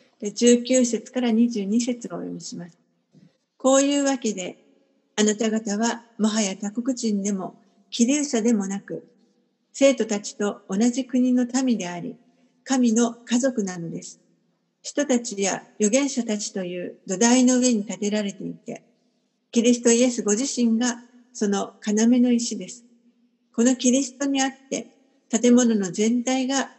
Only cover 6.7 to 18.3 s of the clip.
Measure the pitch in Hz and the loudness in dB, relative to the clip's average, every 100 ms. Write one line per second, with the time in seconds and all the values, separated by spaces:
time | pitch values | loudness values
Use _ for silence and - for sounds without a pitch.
6.7 | 240 247 247 226 202 196 196 170 - _ | -6 -6 -4 -2 -2 -4 -6 -8 -14 _
7.7 | _ _ - 233 294 285 233 220 220 190 | _ _ 0 2 2 0 0 2 2 0
8.7 | 196 - 165 - _ _ _ _ _ _ | -6 -8 -14 -14 _ _ _ _ _ _
9.7 | - 269 262 220 208 - - 208 - - | 2 4 4 0 -4 -6 -6 -6 -6 -6
10.7 | 196 240 240 254 254 254 247 240 254 262 | 0 0 0 -2 0 2 2 0 0 0
11.7 | 214 175 175 - - _ _ _ _ - | 0 -2 -8 -10 -14 _ _ _ _ -2
12.7 | 262 240 220 240 - - 240 262 247 190 | 2 2 2 0 -2 -4 0 0 -2 -6
13.7 | 180 165 170 - - _ _ _ _ _ | -6 -10 -10 -14 -20 _ _ _ _ _
14.7 | _ - - 294 247 240 196 196 - - | _ -10 -4 0 0 0 -2 -2 -2 -8
15.7 | - 208 254 277 262 226 208 - 196 180 | -6 -2 0 0 -4 -4 -4 -6 -8 -8
16.7 | 180 175 - - 185 233 254 254 254 254 | -8 -10 -12 -8 0 4 6 4 4 2
17.7 | 220 202 185 208 214 202 | 0 -2 -6 -4 -2 -4